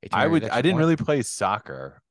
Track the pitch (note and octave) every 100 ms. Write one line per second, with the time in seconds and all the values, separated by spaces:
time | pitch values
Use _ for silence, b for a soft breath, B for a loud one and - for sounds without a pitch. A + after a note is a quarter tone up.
0 | - F2+ C#3 E3 A2 A#2+ C#3+ F3 D#3+ D#3+
1 | A2+ D3 A#2+ - G2 G#2 - C2+ C2+ -
2 | _